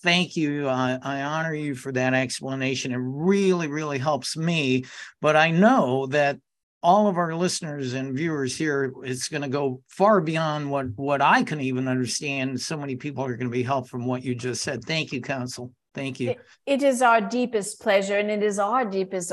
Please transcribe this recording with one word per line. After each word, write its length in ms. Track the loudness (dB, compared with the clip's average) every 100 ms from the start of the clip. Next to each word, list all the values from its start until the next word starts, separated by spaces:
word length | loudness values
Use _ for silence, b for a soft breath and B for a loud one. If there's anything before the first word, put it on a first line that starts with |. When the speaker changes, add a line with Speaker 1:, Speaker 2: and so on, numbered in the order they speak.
Speaker 1:
thank 340 | 2 2 2 0
you. 320 | -2 0 0
I, 300 | 2 0 0
I 200 | -4 -6
honor 320 | -4 -4 -4
you 200 | -4 -4
for 180 | -6 -4
that 220 | 0 2
explanation. 760 | 2 0 -4 -6 -4 -2 -2 -4
It 60 | -4
really, 680 | -4 0 2 4 4 2 0
really 300 | -4 -4 -2
helps 380 | 0 0 -2 -2
me. 480 | 0 2 2 2 0 B B -2
But 160 | 2 4
I 140 | 6
know 560 | 6 6 6 4 0 0
that 320 | 2 2 0 _ _ _ _
all 260 | 4 6 4
of 100 | 2
our 160 | 0
listeners 580 | 0 -2 -2 -6 -6 -4
and 240 | -4 -4 -2
viewers 400 | -2 -2 -2 -2
here, 360 | 0 0 -2 -4
it's 260 | -8 -6 -6
gonna 200 | -6 -4
go 340 | -2 -2 -4 _
far 320 | 2 6 6
beyond 500 | 4 0 0 -2 -2
what, 160 | -2 -4 -4
what 240 | 0 4
I 220 | 6 4
can 160 | 2 -2
even 260 | -2 -2 0
understand. 760 | 0 -2 -4 -4 -4 -4 -4
So 160 | -6 -6
many 200 | -6 -8
people 280 | -8 -6
are 120 | -6 -4
gonna 140 | -4
be 120 | -2
helped 260 | -2 -2 -4
from 180 | -6 -4
what 180 | -4
you 100 | -4
just 280 | -6 -4 -4
said. 220 | -6 -6
Thank 280 | -4 -4 -4
you, 80 | -6
Council. 520 | -6 -6 -6 -10 -14 -16 _
Thank 280 | -10 -8 -4
you. 100 | -4
Speaker 2:
It, 100 | -6 B B -2
it 160 | 2
is 180 | 2 4
our 180 | 4 4
deepest 600 | 2 -2 -2 -2 -4 -4
pleasure, 340 | 2 2 2 0
and 140 | 0
it 140 | 0
is 160 | 0 0
our 240 | 0 0
deepest 480 | 0 -2 -4 -4 -6